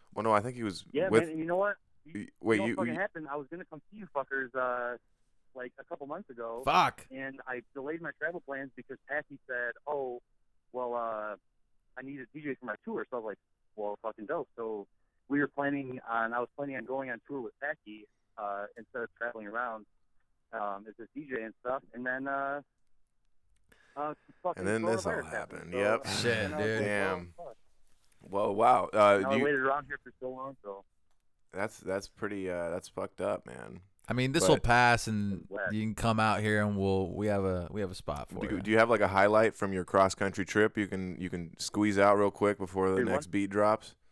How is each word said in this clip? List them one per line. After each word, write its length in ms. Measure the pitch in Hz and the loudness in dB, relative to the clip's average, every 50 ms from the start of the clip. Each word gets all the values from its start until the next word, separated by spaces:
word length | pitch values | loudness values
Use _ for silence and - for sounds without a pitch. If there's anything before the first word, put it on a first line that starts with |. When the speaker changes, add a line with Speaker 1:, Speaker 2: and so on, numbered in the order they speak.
| - - - | -20 -12 -6
Speaker 1:
Well, 80 | 101 104 | -2 2
no, 80 | 113 | 4
I 80 | 107 104 | 4 4
think 160 | 101 127 123 | 4 0 -4
he 80 | 123 113 | -4 -4
was 220 | 101 87 - - - - | -4 -4 -6 -10 -6 -2
Speaker 2:
Yeah, 160 | 147 180 190 | 0 2 6
Speaker 1:
with 140 | 196 113 170 | 6 6 6
Speaker 2:
man, 80 | 160 | 4
and 80 | 160 156 | -2 -4
you 60 | 160 | -2
know 120 | 165 175 185 | 0 0 2
what? 180 | 202 208 202 - _ _ _ - - | 2 0 0 -4 _ _ _ -20 -18
You, 80 | 151 165 208 | -12 -10 -10
Speaker 1:
y-, 60 | - - - - | -10 -10 -12 -4
wait, 160 | - 110 113 | 2 4 4
Speaker 2:
you 60 | 104 | 4
know 40 | 98 113 | 4 2
Speaker 1:
you, 40 | - | 0
Speaker 2:
what 20 | - 117 | 0 -2
fucking 100 | 117 117 | -2 -2
Speaker 1:
you 60 | - | -2
Speaker 2:
happened? 280 | - - - 165 156 139 | -4 -4 -6 -10 -10 -8
I 60 | 143 | -8
was 120 | 151 139 127 | -8 -8 -10
gonna 140 | 165 180 180 | -12 -14 -14
come 160 | - 160 147 - _ | -14 -16 -18 -18 _
see 60 | 202 220 | -18 -16
you 100 | 196 - - | -12 -8 -6
fuckers, 400 | 139 135 - 135 135 131 120 131 | -6 -4 -4 -4 -4 -4 -4 -4
uh, 420 | 131 127 127 123 123 120 120 120 117 _ _ _ _ _ _ _ _ _ _ - | -2 -2 -2 -2 -2 -4 -6 -8 -10 _ _ _ _ _ _ _ _ _ _ -16
like, 180 | 131 127 127 _ - | -14 -14 -14 _ -16
a 60 | 135 | -16
couple 240 | - 170 - 143 135 | -14 -12 -12 -10 -10
months 220 | 151 190 208 - | -10 -12 -12 -14
ago. 320 | 123 117 117 113 117 120 131 | -14 -10 -10 -8 -8 -6 0
Speaker 3:
Fuck. 400 | - 160 180 160 127 - - - - | 2 4 4 4 4 2 -4 -14 -16
Speaker 2:
And 300 | 135 135 135 135 135 131 - 131 | -12 -10 -10 -10 -10 -10 -10 -8
I 140 | 127 123 117 _ - | -8 -8 -10 _ -12
delayed 280 | 139 131 143 160 170 | -10 -8 -8 -8 -8
my 100 | 170 147 - - | -8 -10 -10 -8
travel 220 | 147 165 175 165 - | -8 -6 -6 -8 -10
plans 260 | - 139 135 139 131 - | -10 -8 -8 -8 -10 -12
because 220 | 127 - - 131 - _ - | -16 -16 -16 -16 -16 _ -8
Packy 280 | 139 151 143 - 139 - _ - | -6 -6 -8 -8 -14 -18 _ -8
said, 260 | 127 120 120 120 - - - 143 | -6 -4 -4 -6 -6 -8 -8 -6
"Oh, 340 | 151 143 135 127 123 123 _ _ _ _ _ _ _ _ _ _ | -6 -4 -4 -6 -8 -10 _ _ _ _ _ _ _ _ _ _
well, 220 | - 127 123 120 120 | -8 -6 -6 -4 -4
uh, 400 | 120 117 113 110 107 107 107 101 95 _ _ _ _ _ _ _ _ _ _ - 127 | -4 -4 -4 -4 -6 -6 -8 -8 -10 _ _ _ _ _ _ _ _ _ _ -16 -14
I 40 | |
need 180 | 127 135 143 135 | -12 -12 -12 -12
a 40 | 123 - - | -14 -14 -14
D 80 | 156 | -10
J 140 | 147 143 127 | -6 -8 -8
for 100 | - 127 | -6 -6
my 100 | 117 104 - - | -10 -10 -10 -8
tour." 200 | 220 226 - 107 - | -8 -8 -8 -8 -6
So 80 | 131 120 | -8 -8
I 20 | |
was 60 | 110 110 | -8 -8
like, 100 | 98 - _ _ _ _ _ _ _ | -10 -12 _ _ _ _ _ _ _
"Well, 220 | 107 104 104 104 - | -8 -6 -6 -6 -6
fucking 240 | - 110 - - 107 | -8 -10 -10 -8 -8
dope." 220 | 95 156 - - - - | -6 -6 -6 -6 -8 -10
So 320 | 120 113 110 110 104 98 _ _ _ _ _ _ _ _ - | -10 -8 -6 -6 -8 -8 _ _ _ _ _ _ _ _ -2
we 120 | 139 147 | 0 2
were 80 | 143 131 | 2 0
planning 520 | - - 143 139 143 139 135 127 127 127 - 113 | 0 -2 -2 -2 -2 -2 -4 -6 -10 -10 -8 -4
on, 240 | 117 113 113 113 120 | -2 -2 -2 -2 -2
I 60 | 123 | -2
was 100 | 120 - _ - | -4 -4 _ -8
planning 180 | 143 139 135 123 | -8 -8 -8 -8
on 80 | 113 | -8
going 240 | 120 131 135 135 127 | -6 -6 -6 -4 -6
on 100 | 120 110 _ - | -8 -10 _ -10
tour 120 | 143 135 | -10 -8
with 120 | 117 104 - - | -8 -10 -10 -8
Packy, 460 | 139 147 156 - - 107 107 107 104 - _ _ _ _ - 113 | -6 -6 -8 -8 -10 -20 -18 -18 -20 -20 _ _ _ _ -14 -10
uh, 280 | 104 101 101 101 101 104 - 120 | -8 -6 -6 -6 -8 -10 -12 -16
instead 260 | 113 _ - 123 117 | -18 _ -10 -8 -8
of 60 | - _ - | -8 _ -8
traveling 300 | 117 120 117 113 107 101 | -8 -8 -8 -8 -10 -8
around, 380 | 110 120 123 120 110 110 107 _ _ _ _ _ _ _ _ _ _ _ _ _ - | -6 -4 -4 -4 -6 -10 -14 _ _ _ _ _ _ _ _ _ _ _ _ _ -8
um, 320 | 110 104 101 98 98 104 110 | -6 -6 -6 -6 -8 -10 -14
as 40 | 104 - | -16 -18
a 80 | 110 - - 139 | -18 -16 -14 -14
D 80 | 156 135 | -10 -8
J 140 | 127 113 110 | -8 -8 -8
and 100 | 113 - _ | -8 -12 _
stuff. 220 | - 123 131 139 - - - | -6 -4 -4 -4 -6 -10 -12
And 120 | 120 123 | -10 -6
then, 220 | 127 127 131 135 139 | -6 -6 -4 -4 -4
uh, 340 | 139 139 139 139 143 143 143 _ _ _ _ _ - _ _ _ _ _ _ _ _ _ _ _ _ _ _ _ - _ _ _ - | -4 -4 -4 -4 -6 -8 -10 _ _ _ _ _ -20 _ _ _ _ _ _ _ _ _ _ _ _ _ _ _ -20 _ _ _ -10
uh, 180 | 139 147 151 196 _ _ _ - _ - | -8 -8 -8 -8 _ _ _ -14 _ -6
fucking 160 | - - - | -6 -4 -2
Speaker 1:
And 80 | 92 98 | -2 0
then 160 | 110 113 110 | 0 0 0
this 220 | 107 113 110 - | 0 0 0 0
all 80 | 85 - | -2 -4
Speaker 2:
coronavirus 160 | - 78 80 | -4 -6 -6
Speaker 1:
happened. 380 | - 110 - - 82 80 80 85 | -8 -8 -8 -10 -12 -14 -12 -6
Speaker 2:
So, 60 | 92 123 | -4 0
Speaker 1:
Yep. 300 | 101 104 113 113 - 101 | 2 2 2 0 0 -2
Speaker 3:
Shit, 300 | 101 107 113 120 113 110 | -4 -2 0 0 0 0
Speaker 2:
and 160 | 104 95 - | 0 -2 -2
I 40 | 104 | -2
was 80 | 107 | -2
Speaker 3:
dude. 140 | 110 110 113 | 0 0 0
Speaker 2:
like, 80 | 104 101 | 0 0
Speaker 1:
Damn. 440 | 104 101 98 95 92 90 87 87 85 - | 0 0 0 0 -2 -4 -6 -10 -14 -16
Speaker 2:
"Well, 100 | 170 139 | -16 -16
fuck." 100 | - _ - - - - - - - _ _ _ _ _ | -16 _ -20 -20 -20 -20 -20 -20 -20 _ _ _ _ _
Speaker 1:
Whoa, 300 | - - 95 101 107 107 | -14 -6 -2 0 0 0
wow. 380 | 101 104 113 120 127 98 90 - | 2 4 6 8 8 6 4 2
Uh, 280 | - 107 104 101 101 101 | 6 8 10 10 10 8
Speaker 2:
Now 100 | 101 135 | 6 2
I 40 | 135 | 2
Speaker 1:
you 80 | 135 139 | 2 2
Speaker 2:
waited 160 | 147 143 131 | 2 2 2
around 260 | 131 135 139 147 135 | 2 0 0 -2 -4
here 140 | 135 143 - - | -8 -14 -14 -14
for 80 | 123 - - | -18 -16 -10
so 100 | 127 127 | -10 -8
long, 280 | 131 131 131 139 135 - - | -8 -8 -10 -12 -12 -12 -12
so. 200 | 101 98 98 - _ _ _ _ _ _ _ _ _ _ _ _ _ - | -12 -12 -12 -14 _ _ _ _ _ _ _ _ _ _ _ _ _ -8
Speaker 1:
That's, 240 | 90 101 113 - - | -6 -6 -6 -6 -8
that's 300 | - 92 95 101 98 - | -6 -4 -4 -4 -4 -6
pretty, 400 | _ - 113 101 104 98 92 90 | _ -8 -6 -6 -4 -4 -4 -4
uh, 200 | 87 87 87 85 | -4 -2 -4 -4
that's 180 | 85 92 - - | -4 -6 -8 -8
fucked 320 | - 95 95 98 _ - | -8 -8 -8 -8 _ -4
up, 240 | 92 101 98 92 - | -2 -2 -2 -4 -6
man. 360 | - 62 64 55 55 69 90 90 _ _ _ _ - | -10 -14 -14 -14 -14 -16 -18 -20 _ _ _ _ -4
Speaker 3:
I 60 | 113 | -2
mean, 180 | 127 127 135 135 | 0 0 2 2
this 100 | 165 185 | 4 6
Speaker 1:
But 60 | 185 | 6
Speaker 3:
will 100 | 151 - | 6 6
pass, 480 | - 117 120 120 123 120 120 113 - 117 | 6 6 6 8 8 8 6 4 2 0
and 380 | 110 104 101 101 98 85 - - | -2 -2 0 -2 -4 -6 -8 -10
Speaker 2:
Wet. 240 | 95 107 98 92 | -8 -6 -4 -2
Speaker 3:
you 100 | 104 107 | -2 -2
can 140 | 110 110 101 | -2 -4 -2
come 240 | - 113 113 110 110 | 0 0 2 2 4
out 220 | 110 110 104 98 | 4 2 2 2
here, 200 | 107 107 107 107 | 2 2 2 2
and 140 | 104 104 101 98 | 2 2 2 2
we'll, 340 | 95 98 95 95 95 87 | 2 2 2 2 0 0
we 160 | 90 98 104 107 | -2 -2 0 0
have 160 | 101 98 95 | 0 2 0
a, 220 | 95 92 90 85 - | 0 0 -2 -4 -6
we 100 | - 107 | -6 -6
have 100 | 98 90 | -6 -6
a 40 | 95 | -6
spot 340 | - - - 73 71 - - | -8 -8 -6 -6 -6 -8 -10
for 160 | 92 101 104 | -8 -8 -6
Speaker 1:
Do, 100 | - 104 | -4 -4
Speaker 3:
you. 60 | 87 | -2
Speaker 1:
do 100 | 95 107 | 0 4
you 60 | 107 113 | 6 6
have, 100 | 113 117 | 8 8
like, 120 | 117 101 | 6 6
a 60 | 104 95 | 6 6
highlight 480 | 98 98 98 104 107 107 113 110 - | 6 6 6 8 8 8 6 6 4
from 180 | - 104 98 95 | 0 -2 -2 -2
your 120 | 92 87 | -2 -2
cross 300 | - - 98 95 95 - | 4 6 6 6 6 4
country 280 | - 104 98 90 98 92 | 0 -2 -2 -2 -2 -4
trip 300 | - - 107 107 113 - 110 | 0 4 4 4 4 4 0
you 100 | 101 90 | -2 -2
can, 320 | 98 92 92 92 85 - | -2 -6 -6 -6 -6 -8
you 100 | 92 87 | -8 -6
can 280 | 92 90 85 80 - - | -6 -6 -8 -8 -10 -10
squeeze 380 | - - - 101 104 107 98 98 | -8 -4 0 2 2 4 6 6
out 180 | 98 104 101 101 | 8 8 8 6
real 140 | 104 101 | 6 2
quick 260 | - - 104 101 101 - | 2 2 2 2 2 2
before 320 | 95 90 98 95 95 95 | -4 -4 0 2 2 4
the 60 | 95 78 | 4 2
Speaker 2:
Dude, 100 | - 95 | 2 2
Speaker 1:
next 200 | 92 95 - 87 | 0 -2 -2 -2
Speaker 2:
what? 40 | |
Speaker 1:
beat 180 | 92 101 101 95 | -2 -2 -2 0
drops? 440 | 98 104 104 107 110 - - - - _ _ - | 2 4 4 4 4 2 0 -8 -20 _ _ -20